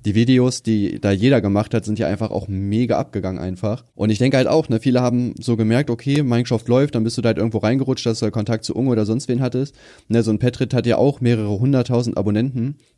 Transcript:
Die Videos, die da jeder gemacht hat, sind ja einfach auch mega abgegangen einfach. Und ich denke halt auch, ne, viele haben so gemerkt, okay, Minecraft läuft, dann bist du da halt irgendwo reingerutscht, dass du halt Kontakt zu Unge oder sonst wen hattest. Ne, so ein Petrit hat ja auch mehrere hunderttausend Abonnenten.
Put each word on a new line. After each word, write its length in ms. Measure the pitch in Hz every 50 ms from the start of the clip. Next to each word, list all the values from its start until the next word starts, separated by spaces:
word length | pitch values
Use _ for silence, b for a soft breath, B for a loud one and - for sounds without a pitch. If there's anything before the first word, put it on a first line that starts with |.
| -
Die 100 | 107 95
Videos, 480 | 110 117 127 131 123 123 127 127 - -
die 360 | 113 110 104 101 - - 95
da 120 | - 101 98
jeder 260 | 92 107 131 139 120
gemacht 340 | 101 101 98 101 107 - -
hat, 120 | 113 92
sind 120 | 107 107 101
ja 100 | - 73
einfach 220 | 98 - 113 107
auch 200 | - 101 - 98
mega 480 | 98 95 98 101 104 113 127 120 113 -
abgegangen 400 | 110 - - 104 92 92 92 62
einfach. 460 | 80 92 92 90 - 104 110 - - _ _
Und 140 | - 107 107
ich 80 | 107 104
denke 180 | 120 135 135
halt 140 | 131 127 -
auch, 180 | - 160 151 -
ne, 140 | 117 117
viele 180 | - 139 123 123
haben 320 | 127 120 117 123 123 120 - -
so 160 | 113 - 117
gemerkt, 340 | 110 113 107 113 127 147 120
okay, 340 | 117 117 - 139 139 147 147
Minecraft 360 | 123 120 117 120 - 117 110 113 -
läuft, 280 | 120 127 143 143 -
dann 100 | 120 110
bist 120 | 113 117 -
du 40 |
da 60 | 113 113
halt 100 | 110 -
irgendwo 220 | 107 117 107 107
reingerutscht, 460 | - 110 123 135 135 127 131 - -
dass 140 | 117 113 -
du 40 | 117
halt 100 | 107 101
Kontakt 320 | 113 104 113 117 110 -
zu 100 | - -
Unge 140 | - 131 135
oder 160 | 120 110 107
sonst 240 | 101 110 131 - -
wen 100 | 123 120
hattest. 360 | 135 123 123 127 139 143 B B B B B B B -
Ne, 120 | 107 117
so 100 | 110 113
ein 80 | 107 107
Petrit 340 | - 123 120 - 131 123 -
hat 120 | 123 -
ja 120 | 120 113 -
auch 240 | 123 143 143 -
mehrere 360 | 123 120 120 110 107 104 104 98
hunderttausend 600 | 120 135 139 127 123 - 123 117 123 117 - -
Abonnenten. 580 | 95 107 104 107 120 139 123 123 113 135 147 b b b b